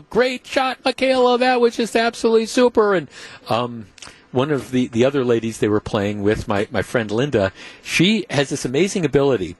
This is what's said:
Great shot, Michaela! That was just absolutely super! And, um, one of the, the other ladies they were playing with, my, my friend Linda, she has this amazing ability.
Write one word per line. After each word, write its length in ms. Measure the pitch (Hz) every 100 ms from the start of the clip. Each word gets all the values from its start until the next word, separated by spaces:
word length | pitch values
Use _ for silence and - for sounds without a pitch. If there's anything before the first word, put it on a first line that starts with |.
Great 460 | 156 196 254 254 -
shot, 320 | - 262 247
Michaela! 540 | - 247 262 262 247 247
That 220 | 254 254
was 160 | 240 233
just 200 | 233 233
absolutely 500 | 226 226 233 226 220
super! 480 | - 247 247 208
And, 140 | 190 143 - - - -
um, 380 | 113 120 117 101 - - - _
one 180 | 127 139
of 200 | 143 110
the, 180 | 127 127
the 160 | 113
other 200 | 127 139
ladies 340 | 123 117 113 110
they 100 | 113
were 120 | 104
playing 420 | - 113 101 104
with, 240 | 101 110 -
my, 220 | 104 104
my 120 | 110
friend 280 | 90 127 107
Linda, 420 | 104 143 120 95 - - -
she 440 | - - 170 220 -
has 220 | 139 139
this 160 | 139 135
amazing 380 | 127 190 202
ability. 520 | 156 143 139 120 92